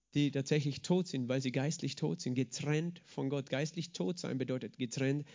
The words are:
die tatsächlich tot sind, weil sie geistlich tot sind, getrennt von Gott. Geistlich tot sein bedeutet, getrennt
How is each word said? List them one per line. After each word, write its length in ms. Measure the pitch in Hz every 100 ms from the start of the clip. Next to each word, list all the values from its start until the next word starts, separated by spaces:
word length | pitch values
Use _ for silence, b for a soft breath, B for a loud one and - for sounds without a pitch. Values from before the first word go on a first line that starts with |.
| _ 147
die 160 | 143
tatsächlich 500 | 135 131 151 143 135
tot 260 | - 180 175
sind, 220 | 135 120
weil 120 | 131
sie 100 | 127
geistlich 440 | 131 139 170 143 -
tot 260 | 156 170
sind, 120 | 127
getrennt 680 | 127 123 - 139 151 170 175 -
von 240 | - 135
Gott. 220 | 143 135
Geistlich 400 | 131 151 175 165
tot 260 | - 180 180
sein 220 | - 135
bedeutet, 380 | 123 127 110 -
getrennt 480 | 123 135 135 143 147